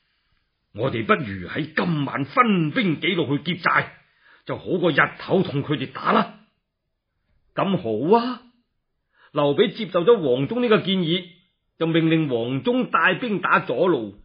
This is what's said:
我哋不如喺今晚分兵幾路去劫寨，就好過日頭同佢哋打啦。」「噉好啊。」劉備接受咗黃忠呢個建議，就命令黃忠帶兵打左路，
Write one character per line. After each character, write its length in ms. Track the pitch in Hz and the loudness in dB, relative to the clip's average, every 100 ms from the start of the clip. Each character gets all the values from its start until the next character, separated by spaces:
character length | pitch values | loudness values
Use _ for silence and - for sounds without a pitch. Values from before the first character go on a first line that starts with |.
| _ _ _ _ _ _ _ | _ _ _ _ _ _ _
我 180 | 104 127 | -6 -4
哋 140 | 113 104 | -4 0
不 80 | |
如 340 | 107 123 98 87 | -2 -2 -8 -8
喺 240 | - 151 | -8 -6
今 320 | - 180 156 135 | -4 -2 -2 -2
晚 200 | 113 139 | -4 -4
分 460 | - 247 190 156 | 2 2 4 2
兵 280 | 247 196 143 | 0 0 0
幾 80 | 156 | -2
路 280 | 175 135 143 | -2 -2 -2
去 60 | |
劫 180 | 160 175 | -4 -4
寨， 340 | 139 139 131 - _ _ _ _ - | 0 0 -2 -10 _ _ _ _ -10
就 120 | 120 | -10
好 80 | 101 170 | -4 0
過 120 | 175 | 2
日 40 | 143 143 - | 2 2 0
頭 240 | - 185 | -2 0
同 200 | 180 143 | 0 -2
佢 140 | 131 147 | -4 -4
哋 140 | 131 | -4
打 200 | - 156 | -6 0
啦。」 260 | 214 - - _ _ _ _ _ _ _ _ _ _ _ | 2 0 -6 _ _ _ _ _ _ _ _ _ _ _
「噉 240 | - 165 185 | -4 -2 0
好 400 | 113 107 147 226 | -2 -2 4 4
啊。」 240 | 247 247 - _ _ _ _ _ _ _ - | 2 -8 -14 _ _ _ _ _ _ _ -8
劉 240 | 147 143 143 | 0 0 2
備 180 | 202 | 2
接 140 | 170 208 | 0 -4
受 120 | 185 | 0
咗 140 | 170 233 | 4 4
黃 280 | 151 123 139 | 4 0 0
忠 160 | 226 | 0
呢 60 | 247 | 2
個 100 | 214 | 2
建 220 | 151 190 | 2 0
議， 260 | 165 180 180 - _ _ _ _ | 0 -2 -4 -20 _ _ _ _
就 80 | 165 | 0
命 240 | 165 160 | 2 2
令 180 | 160 156 | 2 2
黃 360 | 120 117 135 | -2 -2 -2
忠 260 | 240 254 233 | 0 0 0
帶 240 | - 170 | 2 2
兵 260 | 185 247 190 | 0 -2 -4
打 200 | 180 185 | 0 0
左 280 | - 123 185 | 0 0 2
路， 280 | 147 107 95 | 0 -2 -12